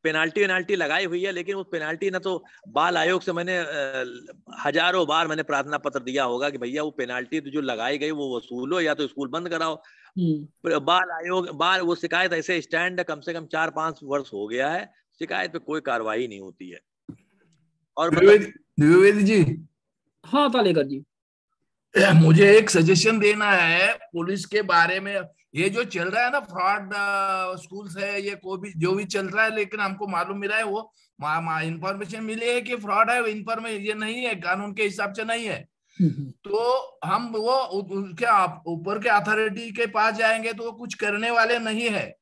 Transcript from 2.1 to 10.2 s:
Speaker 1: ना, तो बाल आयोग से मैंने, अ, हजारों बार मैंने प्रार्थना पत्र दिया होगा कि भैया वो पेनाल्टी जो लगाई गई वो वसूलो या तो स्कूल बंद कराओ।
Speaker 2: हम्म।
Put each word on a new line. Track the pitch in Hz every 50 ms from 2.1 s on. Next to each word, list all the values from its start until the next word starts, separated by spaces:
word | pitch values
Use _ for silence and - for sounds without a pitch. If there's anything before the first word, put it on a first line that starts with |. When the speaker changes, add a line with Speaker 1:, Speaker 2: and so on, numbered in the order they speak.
Speaker 1:
ना, | 185 185
तो | 185 190 185 165 - - - - - -
बाल | 110 139 160 175 175
आयोग | 165 160 175 185 180
से | - 190
मैंने, | 170 170 175 180 185 180
अ, | 165 147 156 147 139 135 135 131 127 123 120 123 - - - - _ - - - -
हजारों | 147 143 165 165 180 180 185 170
बार | 143 151 160 170
मैंने | 160 156 156
प्रार्थना | 151 - 147 139 135 147 147 143
पत्र | 139 147 135 139
दिया | 120 127 131 139 135
होगा | 123 120 123 139 143
कि | 139 127
भैया | 123 123 131 147
वो | 151 156
पेनाल्टी | 147 - 127 120 123 127 123 120 156 160
जो | 139 139 135 151
लगाई | 143 131 120 110 113 127 143 143
गई | 143 156
वो | 156 147 143 135 123
वसूलो | 117 - - 120 123 127 139 170 180
या | 165 156 147
तो | 139 147
स्कूल | 127 - 139 143 123
बंद | 135 165 175 160
कराओ। | 170 160 165 160 156 - - - - _ _ - _
Speaker 2:
हम्म। | 185